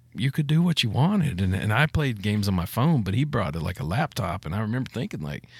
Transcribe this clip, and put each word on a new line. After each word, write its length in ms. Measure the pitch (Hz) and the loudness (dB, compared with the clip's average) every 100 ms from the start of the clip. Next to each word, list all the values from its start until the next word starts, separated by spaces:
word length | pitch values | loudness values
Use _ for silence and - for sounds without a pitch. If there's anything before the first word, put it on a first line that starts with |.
| _ | _
you 160 | - 131 | -4 -2
could 160 | - 147 | 0 2
do 160 | 156 | 2
what 220 | 175 151 | 2 2
you 60 | 113 | 0
wanted. 500 | 117 170 208 156 87 | 2 2 2 0 0
And, 140 | 95 95 | 0 2
and 180 | 110 | 2
I 140 | 110 156 | 2 2
played 340 | 160 139 104 | 2 -2 -2
games 260 | 104 107 101 | 0 0 2
on 60 | |
my 140 | 92 87 | 0 0
phone, 340 | 110 151 147 | 2 4 4
but 140 | 95 107 | 2 0
he 80 | |
brought 320 | 147 127 85 80 | 0 0 -2 -2
it, 80 | |
like, 160 | 80 95 | -4 -4
a 40 | |
laptop. 640 | 139 226 - - 90 98 - | -2 -2 -2 -2 -4 -4 -4
And 80 | |
I 60 | 101 | -4
remember 320 | 107 127 123 | -2 -4 -4
thinking, 280 | 113 208 101 | -6 -6 -6
like, 240 | 73 - - | -8 -8 -12